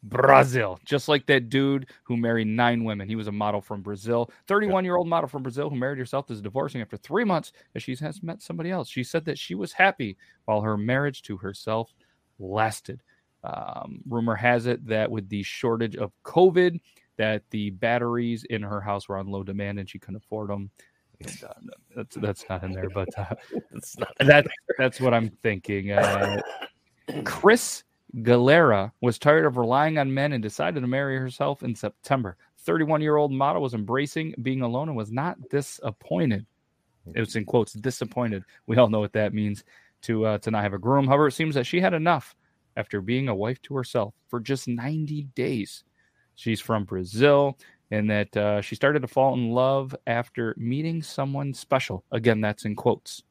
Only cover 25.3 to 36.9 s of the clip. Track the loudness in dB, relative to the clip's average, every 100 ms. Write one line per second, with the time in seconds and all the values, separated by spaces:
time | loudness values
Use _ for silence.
25.3 | -2 -2 -2 -2 -4 0 2 2 2 0
26.3 | -2 -6 -12 -16 _ _ _ -10 -8 -6
27.3 | 4 6 6 2 -10 _ _ _ -6 4
28.3 | 6 8 8 8 4 2 -2 -2 2 4
29.3 | 6 4 2 2 2 2 2 0 0 0
30.3 | -2 -4 -4 -2 -2 -2 -2 -2 -2 -4
31.3 | -2 -2 -2 -6 -6 -6 -8 -2 0 0
32.3 | -8 _ _ -2 0 2 0 2 2 2
33.3 | 2 0 0 -2 -4 -2 -2 -2 -4 -6
34.3 | -6 -4 -2 -2 -2 -4 -6 -4 -4 -4
35.3 | -6 -4 -4 -4 -8 -10 -10 -6 0 0
36.3 | 0 -4 _ _ _ _